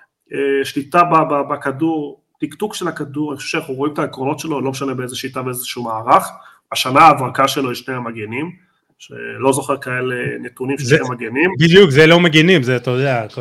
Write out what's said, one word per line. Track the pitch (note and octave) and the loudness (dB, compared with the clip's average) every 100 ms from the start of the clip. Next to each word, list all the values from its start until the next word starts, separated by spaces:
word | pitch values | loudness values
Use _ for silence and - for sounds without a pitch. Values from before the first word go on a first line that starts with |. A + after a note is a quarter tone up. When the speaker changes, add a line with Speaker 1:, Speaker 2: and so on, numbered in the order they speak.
| _ _ _ | _ _ _
Speaker 1:
אה, | C#3 C#3 C#3 C3+ | -4 -2 0 -2
שליטה | C#3+ C3+ F3 | -6 0 2
ב-, | E3+ D#3+ D3+ | 4 4 2
ב-, | D3 C#3+ | 0 -2
בכדור, | C#3+ C#3+ C3 E3 D#3 C#3+ - _ _ | -4 -6 -2 -2 -2 -6 -12 _ _
טקטוק | D3+ - G#3 - | -10 -6 -8 -6
של | F3 | -8
הכדור, | - D3 C3+ D3+ | -8 -8 -6 -6
אני | C#3 | -8
חושב | - | -6
שאנחנו | D#3+ C#3+ | -6 -6
רואים | C3 D3 | -6 -4
את | D3+ | -4
העקרונות | C#3+ - C3+ D3+ | -6 -4 -6 -6
שלו, | D#3+ C#3+ | -6 -4
לא | C3 | -4
משנה | C3 C#3 | -6 -6
באיזה | B2+ B2 - | -6 -8 -10
שיטה, | C3 C3 | -10 -8
באיזשהו | B2+ B2 - B2 | -8 -8 -10 -8
מערך, | A#2 A2 A#2 F3 - - - _ - | -8 -4 -2 -2 -4 -16 -20 _ -10
השנה | - B2+ C#3 | -6 0 6
ההברקה | D#3+ B2 B2 - C3+ | 6 6 0 0 0
שלו | D3 B2 | 0 -4
היא | A#2+ | -6
שני | - B2+ | -8 -8
המגנים, | A#2 A2+ G#2+ B2 E3+ - _ _ _ _ | -8 -10 -8 -8 -8 -12 _ _ _ _
שלא | - A#2+ A#2 A2+ C3+ | -20 -16 -14 -2 0
זוכר | C3+ C3 C3+ | 0 -2 -4
כאלה | C3 B2+ B2+ B2 A#2+ A#2+ | -4 -6 -4 -4 -6 -8
נתונים | A#2+ - B2+ C#3+ | -12 -8 -6 -4
של | B2 | 2
Speaker 2:
זה | D#3 | 2
Speaker 1:
שני | B2+ | 2
מגנים. | A#2+ A2+ B2+ F3+ B2+ | -6 -6 0 0 4
Speaker 2:
בדיוק, | E3 F#3 F#3 | 6 8 8
זה | C3+ D#3+ | 8 8
לא | E3+ | 8
מגנים, | F3 D#3 E3 F3+ | 6 6 6 4
זה, | B2 B2 | 2 -2
אתה | B2+ | -2
יודע, | B2+ C#3 B2 G#2+ - | 0 0 -2 -4 -8